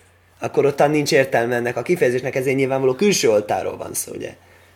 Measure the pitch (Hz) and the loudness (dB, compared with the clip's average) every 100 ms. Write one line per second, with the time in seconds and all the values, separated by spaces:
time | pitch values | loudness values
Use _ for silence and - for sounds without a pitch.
0 | _ _ _ - 123 - 139 139 147 151 | _ _ _ -10 -4 0 2 2 2 2
1 | 143 143 131 120 117 120 120 117 123 175 | 2 2 4 0 0 0 -2 -4 -2 0
2 | 127 127 135 135 131 131 131 135 131 127 | 0 0 -2 -2 0 0 0 0 0 2
3 | 208 180 123 107 - 95 95 - - - | 2 2 2 2 0 -4 -4 -8 -10 -10
4 | - - - - _ _ _ | -10 -10 -12 -14 _ _ _